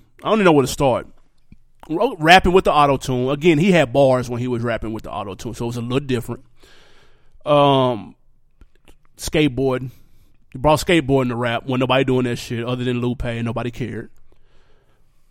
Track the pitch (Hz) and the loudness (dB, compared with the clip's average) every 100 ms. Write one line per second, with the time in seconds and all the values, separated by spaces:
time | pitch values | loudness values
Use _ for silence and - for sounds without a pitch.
0 | _ _ 147 220 185 147 127 - 139 104 | _ _ -2 2 4 4 2 0 0 0
1 | - - _ _ _ - _ _ - 160 | -6 -20 _ _ _ -20 _ _ -8 -4
2 | 247 190 156 180 190 185 - 143 143 131 | -4 -2 6 6 8 4 4 2 2 2
3 | - 127 127 147 170 156 196 175 135 135 | -2 -2 -2 0 2 4 4 4 2 4
4 | 139 127 117 123 123 117 120 110 110 110 | 4 4 -2 -6 -4 -4 -4 -4 -6 -10
5 | - 85 101 95 120 107 120 120 117 127 | -10 -10 -10 -10 -12 -8 -8 -6 -4 -4
6 | 143 120 117 117 - - - - - - | -2 -6 -6 -12 -14 -20 -20 -20 -20 -20
7 | - - - - - 147 143 135 127 110 | -20 -20 -20 -14 0 2 4 2 0 -2
8 | 92 - _ _ _ _ - _ - - | -10 -20 _ _ _ _ -20 _ -20 -20
9 | _ - - 165 151 123 135 127 127 - | _ -12 -4 0 0 0 -2 -2 -8 -16
10 | - - _ _ _ 131 147 156 - 170 | -20 -20 _ _ _ -4 0 2 2 0
11 | 131 139 123 117 120 117 135 127 127 131 | 2 0 0 -2 -2 -4 -4 -2 2 2
12 | 131 127 127 117 - 117 117 127 123 123 | 2 0 0 -4 -8 -8 -6 -4 -4 -4
13 | 120 117 123 117 117 117 120 - 113 110 | -4 -4 -6 -6 -6 -6 -8 -8 -10 -10
14 | 117 - - - - - _ - _ _ | -14 -20 -20 -20 -20 -20 _ -20 _ _
15 | _ _ _ | _ _ _